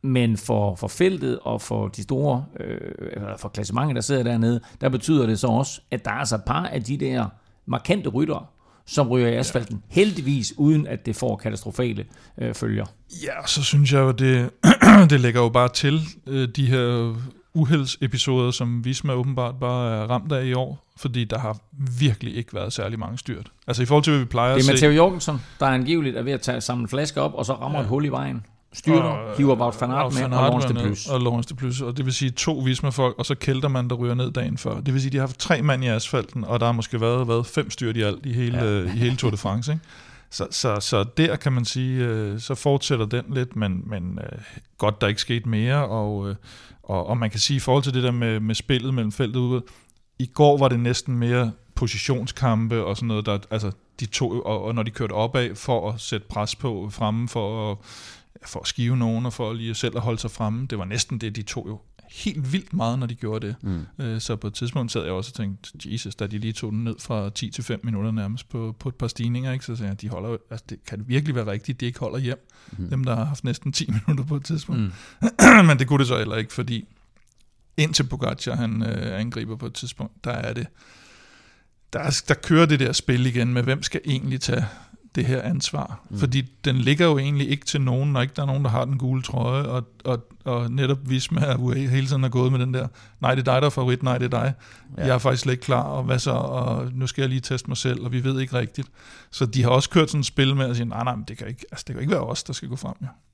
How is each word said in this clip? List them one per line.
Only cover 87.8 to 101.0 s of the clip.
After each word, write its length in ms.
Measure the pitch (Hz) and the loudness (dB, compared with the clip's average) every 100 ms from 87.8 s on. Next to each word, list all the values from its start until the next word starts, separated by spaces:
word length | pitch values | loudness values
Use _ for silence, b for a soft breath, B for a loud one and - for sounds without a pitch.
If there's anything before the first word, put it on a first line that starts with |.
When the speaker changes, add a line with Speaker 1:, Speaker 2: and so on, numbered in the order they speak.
Speaker 2:
nogen, 320 | 131 123 143 | 0 2 2
når 80 | 135 | 0
ikke 100 | 127 - | 0 -2
der 60 | |
er 40 | 139 | -2
nogen, 180 | 135 | 0
der 60 | 135 | 0
har 140 | 117 | 0
den 140 | 123 135 | 0 -2
gule 240 | 127 131 | 0 -2
trøje, 400 | 127 131 120 135 143 | -2 -2 -2 -2 -2
og, 180 | 123 110 _ | -4 -6 _
og, 220 | 135 120 - - | -4 -4 -6 -12
og 260 | - 120 120 | -4 -2 -2
netop 280 | 127 131 139 139 | 0 0 0 0
Visma 340 | 127 - 165 147 | -2 0 0 0
og 140 | 127 | 0
U 120 | 123 | 0
A 20 | |
E 140 | 131 135 | 0 2
hele 180 | 131 131 | 2 2
tiden 180 | 139 | 0
er 40 | 131 | 2
gået 240 | 123 127 | 2 2
med 60 | 135 | 2
den 140 | 127 | 0
der, 140 | 127 127 b b b | -2 -4 b b b
"Nej, 140 | 123 | 0
det 140 | 131 127 | 2 4
er 40 | |
dig, 100 | 131 | 4
der 40 | 143 | 4
er 40 | |
favorit, 320 | 139 123 123 | 2 0 2
nej, 160 | 131 123 | 0 0
det 60 | 123 | 0
er 60 | 123 | 0
dig. 120 | 117 139 B B B 135 | 0 -2 B B B -4
Speaker 3:
Ja. 80 | 139 | 2
Speaker 2:
Jeg 80 | |
er 40 | 127 | 2
faktisk 240 | 127 127 | 2 2
slet 100 | 135 | 0
ikke 120 | 127 | -2
klar, 180 | - 123 | 0 0
og 220 | 139 139 | 0 -4
hvad 140 | 123 127 | 0 0
så, 120 | 143 | 0
og 580 | 120 135 127 123 120 127 | 0 -2 -2 -2 -2 -4
nu 140 | 127 127 | -4 -4
skal 160 | - | -2
jeg 60 | 135 | -2
lige 120 | 131 | -2
teste 300 | - 127 - | -2 -6 -4
mig 60 | 139 | -4
selv, 280 | 131 123 | -2 -2
og 80 | 123 | -2
vi 120 | 123 | -2
ved 160 | 131 135 | -2 -2
ikke 140 | 131 123 | -2 -2
rigtigt." 300 | 120 - 135 B B B B | -2 -6 -10 B B B B
Så 160 | - 127 | -2 0
de 160 | 127 | 4
har 80 | 120 | 4
også 200 | 127 - | 4 4
kørt 200 | 175 156 | 4 4
sådan 100 | 151 | 2
et 60 | 127 | -2
spil 300 | - 135 139 | 2 2 4
med 100 | 131 | 0
at 60 | 120 | 0
sige, 100 | 117 | -2
"Nej, 160 | 117 | -2